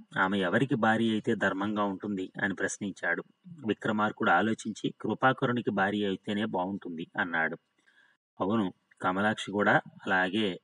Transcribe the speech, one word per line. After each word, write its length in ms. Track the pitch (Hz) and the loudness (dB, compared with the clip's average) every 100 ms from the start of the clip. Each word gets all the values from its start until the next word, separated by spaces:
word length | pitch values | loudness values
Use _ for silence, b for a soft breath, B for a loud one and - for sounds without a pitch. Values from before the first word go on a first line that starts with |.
| - - | -8 -2
ఆమె 200 | 95 101 | 0 2
ఎవరికి 360 | 90 101 135 123 | 2 2 2 2
భార్య 340 | 110 110 113 | 2 4 2
అయితే 260 | 107 120 107 | 2 0 0
ధర్మంగా 480 | 101 95 104 104 | 0 0 -2 0
ఉంటుంది?" 480 | 101 92 104 95 92 - | 0 -2 -4 -4 -4 -4
అని 120 | 101 98 | -4 -2
ప్రశ్నించాడు. 680 | 95 - 101 82 90 87 - _ - 87 113 | -4 -4 -6 -4 -4 -4 -6 _ -20 -8 -4
విక్రమార్కుడు 640 | 98 110 107 107 - 107 | -2 0 0 0 0 4
ఆలోచించి, 640 | 87 110 110 113 101 - - | 4 4 -2 -6 -4 -6 -4
"కృపాకరునికి 680 | - 107 131 127 127 120 117 | -4 2 2 2 0 0 0
భార్య 360 | 101 98 104 101 | 0 0 2 0
అయితేనే 380 | 92 - 104 110 | -2 -2 -2 -2
బాగుంటుంది" 640 | 110 98 98 87 82 87 - | 0 -2 -4 -8 -10 -8 -4
అన్నాడు. 380 | 92 82 78 80 _ _ b b b b _ - | -2 0 -2 -4 _ _ b b b b _ -4
అవును, 320 | 95 113 92 - _ _ | 0 2 0 -4 _ _
కమలాక్షి 500 | 92 92 107 110 - | -2 0 0 0 -4
కూడా 300 | 101 104 147 - - - | 0 4 4 0 -12 -2
అలాగే 540 | 92 92 107 104 85 | 0 2 0 -2 -2